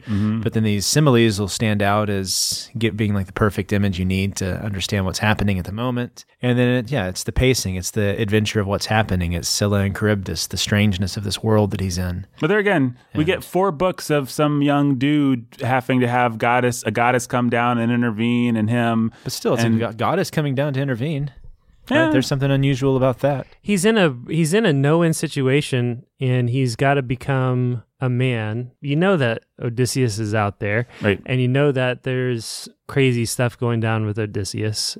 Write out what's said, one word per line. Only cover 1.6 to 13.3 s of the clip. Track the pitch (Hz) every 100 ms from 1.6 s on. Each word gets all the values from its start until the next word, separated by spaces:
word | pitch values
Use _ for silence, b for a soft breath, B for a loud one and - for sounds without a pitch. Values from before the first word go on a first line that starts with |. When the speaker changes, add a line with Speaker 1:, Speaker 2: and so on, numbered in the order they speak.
| 110 104
Speaker 2:
out | 101 104 104
as | 98 95 - - - - 117
get, | 113 104
being, | 107
like, | 101 92
the |
perfect | - 107 101 95
image | 101 101 90
you | 92
need | 95 98 -
to | 95 90
understand | 107 98 - 101
what's | 92 85
happening | 107 110 104 95
at | 87
the |
moment. | 104 123 123 120 - - _
And | 123 123
then, | 123
it, | 123 113
yeah, | 139 92
it's | 90
the | -
pacing. | - 127 127 95 92
It's | 87
the | - 101 98
adventure | 110 107 107 110
of | 98
what's | 101 -
happening. | 110 107 92 87
It's | 87 -
Scylla | - 104 101
and | 98
Charybdis, | 98 107 104 95 92 -
the | 95
strangeness | - 104 104 90 95 -
of |
this | 101 -
world | 113 107 104
that | 101
he's | 95 90
in. | 90 87 98 -
Speaker 1:
But | 151
there | 214
again, | 202 180 131 123 _
we | 110
Speaker 2:
And |
Speaker 1:
get | 151